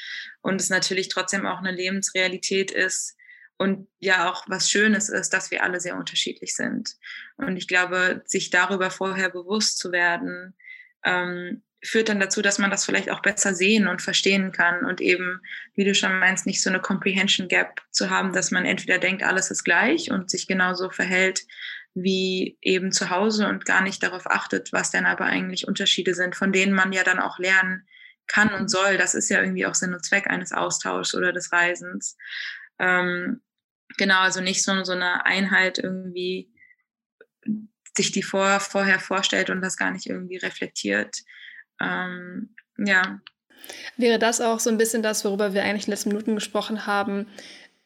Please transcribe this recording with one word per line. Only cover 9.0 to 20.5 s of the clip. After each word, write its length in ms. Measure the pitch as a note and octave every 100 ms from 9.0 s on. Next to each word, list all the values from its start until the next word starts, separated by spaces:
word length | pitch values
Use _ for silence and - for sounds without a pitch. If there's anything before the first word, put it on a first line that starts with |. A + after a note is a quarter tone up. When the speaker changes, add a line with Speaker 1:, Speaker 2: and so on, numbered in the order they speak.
| F#3+ F#3+ F#3
Speaker 1:
bewusst 480 | F3+ F3 G#3+ G#3+ -
zu 140 | F3+
werden, 640 | F3 F3 F3 F3+ F3+ F#3 - - - - _ -
ähm, 560 | F3+ F3+ F3 F3 A3 _ _ -
führt 220 | A3+ A3
dann 140 | G3+
dazu, 200 | F#3+ -
dass 180 | G3+ G3+
man 120 | G3
das 140 | G3 -
vielleicht 240 | F#3+ F#3+
auch 120 | -
besser 320 | G3+ G#3 G3
sehen 360 | F3 F#3+ A3 F#3
und 120 | F3
verstehen 520 | - F3 F#3+ G3 F#3
kann 320 | - F3 F3 F3
und 160 | F3+
eben, 400 | F#3+ F3+ F3+ F3+ - - - -
wie 80 |
du 100 | G3
schon 240 | G3 F#3+ F#3
meinst, 280 | F#3 F#3 G3
nicht 160 | F#3+
so 80 | G3
eine 100 | F#3
Comprehension 720 | - G3 G3+ F#3+ G3+ - F3+
Gap 320 | F3+ F3+ - -
zu 180 | - G3
haben, 220 | F#3 F#3+
dass 200 | F#3 F#3
man 120 | F#3
entweder 360 | F3+ - - F3+
denkt, 220 | F3+ F#3+
alles 300 | - F#3 F#3
ist 140 | G3 -
gleich 440 | F3 A3 E4 -
und 200 | F#3+ F3+
sich 180 | F3+
genauso 420 | -